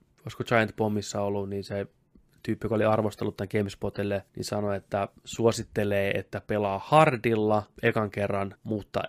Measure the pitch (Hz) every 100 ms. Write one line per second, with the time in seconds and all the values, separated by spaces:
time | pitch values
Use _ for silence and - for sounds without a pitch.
0 | _ _ - - 120 117 107 - 107 104
1 | 98 104 101 101 98 101 92 101 98 _
2 | _ _ _ _ - 107 104 107 107 107
3 | 107 - 107 - 98 107 101 - 101 -
4 | 101 98 - - 98 104 104 98 - 101
5 | 98 - - - 113 107 107 - 101 101
6 | 98 98 - 101 - 107 101 98 - 151
7 | 156 120 117 113 107 107 104 - 117 113
8 | 104 104 101 101 98 - 110 107 - 101